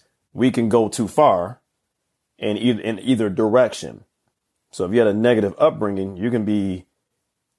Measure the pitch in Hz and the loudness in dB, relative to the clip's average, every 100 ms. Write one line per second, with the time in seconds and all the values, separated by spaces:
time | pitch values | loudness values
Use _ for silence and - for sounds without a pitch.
0 | _ _ _ - 127 123 113 117 104 - | _ _ _ -2 0 0 2 2 2 -2
1 | 101 - 143 92 90 - _ _ _ _ | -2 4 4 4 -2 -10 _ _ _ _
2 | _ _ _ - 110 104 120 107 110 107 | _ _ _ -6 -4 0 0 0 -4 -6
3 | 123 120 107 92 110 120 117 - 71 55 | -2 0 0 0 2 4 2 -2 -14 -16
4 | _ _ _ _ _ _ _ - 90 117 | _ _ _ _ _ _ _ -8 -2 2
5 | 110 104 120 110 101 - 156 156 104 95 | 2 2 2 2 0 0 0 0 -6 -4
6 | 95 90 117 117 104 104 98 92 - _ | -8 -6 -4 -4 -2 -2 -2 -6 -12 _
7 | _ _ _ _ _ | _ _ _ _ _